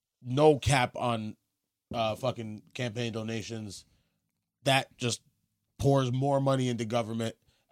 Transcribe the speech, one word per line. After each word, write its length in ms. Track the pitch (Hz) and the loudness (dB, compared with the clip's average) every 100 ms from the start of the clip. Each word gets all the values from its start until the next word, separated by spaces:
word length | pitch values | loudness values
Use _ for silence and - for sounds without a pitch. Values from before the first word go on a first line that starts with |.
| _ _ | _ _
no 360 | 123 131 156 143 | -4 4 6 6
cap 360 | - 139 123 - | 4 4 2 0
on, 400 | 120 113 107 - _ _ _ _ - | -2 -2 -4 -12 _ _ _ _ -8
uh, 200 | 120 110 | -4 -2
fucking 480 | 107 127 117 110 107 - | -2 -4 -4 -8 -12 -12
campaign 380 | - 123 110 120 | -8 -6 -4 -4
donations. 760 | 110 110 113 101 113 107 - - _ _ _ _ _ _ _ | -4 -6 -6 -6 -10 -10 -14 -18 _ _ _ _ _ _ _
That 300 | 139 135 - - | 0 0 0 -4
just 240 | 123 - _ _ _ _ _ - | -4 -4 _ _ _ _ _ -2
pours 340 | 139 139 127 | 2 4 2
more 280 | 127 139 139 | 0 0 2
money 280 | 139 135 127 | 2 2 0
into 160 | 117 | -2
government. 520 | 113 120 110 113 113 - _ _ _ | -2 -2 -2 -4 -6 -8 _ _ _